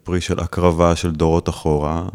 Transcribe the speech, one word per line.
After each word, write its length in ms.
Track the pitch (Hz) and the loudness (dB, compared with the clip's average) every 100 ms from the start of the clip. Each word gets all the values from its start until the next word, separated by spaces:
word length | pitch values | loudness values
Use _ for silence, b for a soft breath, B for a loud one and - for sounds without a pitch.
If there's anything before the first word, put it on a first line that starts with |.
פרי 180 | - 90 | -4 -4
של 180 | - 90 | -2 -2
הקרבה 560 | 82 - 87 82 85 85 | -4 0 2 4 4 2
של 160 | 90 | -2
דורות 380 | 78 82 82 85 | 0 2 2 0
אחורה, 580 | - 80 76 76 82 92 | -4 -2 0 0 -4 -6